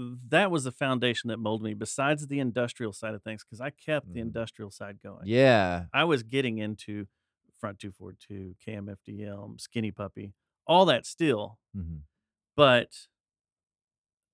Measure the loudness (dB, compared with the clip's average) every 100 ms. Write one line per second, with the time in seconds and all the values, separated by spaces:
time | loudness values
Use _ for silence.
0 | -10 -12 0 2 4 2 -2 -2 -2 2
1 | 2 0 -2 -4 -2 -2 -2 -6 -6 -2
2 | 0 0 -2 -2 -2 0 -2 -2 -8 -6
3 | -8 -8 -10 -12 -14 -12 -12 -10 -4 -4
4 | -4 -8 -6 -6 -8 -10 -14 -14 -16 -16
5 | -18 -12 2 6 8 8 4 0 -2 2
6 | 4 2 0 -2 0 -2 -4 -8 -8 -10
7 | -10 _ _ _ _ _ -12 -10 -14 -14
8 | -18 -18 -16 -14 -12 -14 -12 -12 -12 -14
9 | -14 -14 -12 -12 -14 -16 -10 -6 -6 -6
10 | -10 -12 -16 -16 _ _ 4 6 6 4
11 | 0 0 2 2 -2 -12 _ -10 -8 -10
12 | -14 _ _ _ _ 4 6 6 2 -8
13 | -20 _ _ _ _ _ _ _ _ _
14 | _ _ _